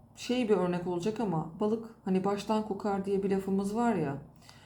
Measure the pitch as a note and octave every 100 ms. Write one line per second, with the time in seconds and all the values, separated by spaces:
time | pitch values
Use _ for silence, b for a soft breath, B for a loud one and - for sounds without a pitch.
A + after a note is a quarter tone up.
0 | - - - B3 A3 G3 F3+ F3+ F3+ F3
1 | G#3 G#3+ A3 D#3+ D#3 - G#3+ A#3 - -
2 | - F#3 G3 G3+ G3+ G#3+ G#3+ F#3+ G#3+ G3
3 | G3 G3 G3 F#3+ F#3+ G3 G3+ A3 A#3+ G3
4 | C#3+ C#3 - B B B